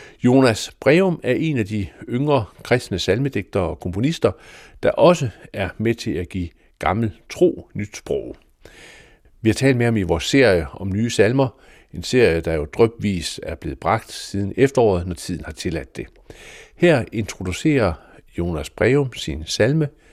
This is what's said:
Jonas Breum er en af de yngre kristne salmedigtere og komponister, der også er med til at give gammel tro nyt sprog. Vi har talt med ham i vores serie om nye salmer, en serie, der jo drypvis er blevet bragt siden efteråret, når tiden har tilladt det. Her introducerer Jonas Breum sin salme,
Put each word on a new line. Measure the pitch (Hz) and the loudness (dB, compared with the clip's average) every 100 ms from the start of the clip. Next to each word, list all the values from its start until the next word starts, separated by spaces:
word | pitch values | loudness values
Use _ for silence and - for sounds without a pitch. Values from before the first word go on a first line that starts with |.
| - - | -20 -2
Jonas | 123 135 127 104 - - | 4 6 4 2 -4 -2
Breum | - 165 190 165 | 2 4 4 0
er | 120 | -2
en | 127 160 131 | -2 0 -2
af | 104 | -2
de | 107 87 - - | -4 -6 -6 -4
yngre | 120 147 135 101 - | -2 2 0 0 -8
kristne | - 123 - 92 | -2 -2 0 -4
salmedigtere | - 107 139 104 - 101 | 0 0 0 -4 -4 -2
og | 82 78 | -2 -4
komponister, | 92 95 139 165 113 - - - - - | -6 -2 -2 2 0 0 -14 -20 -20 -2
der | - | 0
også | - 170 170 120 - - | 4 4 4 0 -8 -12
er | 104 90 - | -6 -6 -2
med | 110 | -2
til | 117 113 | -2 -4
at | 80 87 | -6 -6
give | 95 85 _ _ - | -6 -6 _ _ -6
gammel | 82 101 110 - - | -2 0 -2 -6 -8
tro | - 180 - - | 2 2 2 -10
nyt | - 101 - | -10 -10 -12
sprog. | - 69 - - _ _ - - - - - _ _ _ | -6 -6 -6 -16 _ _ -20 -20 -20 -20 -20 _ _ _
Vi | 107 | 0
har | |
talt | 104 135 120 | 2 2 4
med | 120 | 2
ham | 110 | 2
i | |
vores | 87 82 | 0 0
serie | - 139 120 90 73 | 2 4 6 4 0
om | - 95 | -8 -4
nye | 98 117 | -2 -2
salmer, | - 104 131 131 - - - _ | 2 2 4 0 -4 -20 -20 _
en | 87 | -12
serie, | - 127 101 82 | -2 4 4 4
der | 82 | 0
jo | 80 | -4
drypvis | 76 - 113 - 104 90 78 - | -4 2 2 2 -4 -4 -6 -10
er | - | -12
blevet | 78 76 67 | -10 -10 -6
bragt | 85 110 - | -2 -2 -4
siden | - - 98 101 - | -16 -8 -4 -4 0
efteråret, | 131 131 110 90 90 | 0 2 2 2 -2
når | |
tiden | 85 - 82 | -8 -8 -10
har | 73 | -10
tilladt | 78 90 80 65 - | -10 -8 -8 -10 -14
det. | - _ _ - - - - - | -16 _ _ -20 -20 -20 -16 0
Her | 175 139 - | 2 2 0
introducerer | 110 107 - 92 90 156 139 98 80 - - _ - | -6 -6 -6 -8 -2 0 2 2 -2 -12 -20 _ -6
Jonas | 87 78 67 | -4 -4 -6
Breum | - 104 143 131 | 0 2 2 0
sin | - - 73 80 | -6 -8 -8 -6
salme, | - 110 156 147 _ _ | 0 2 2 0 _ _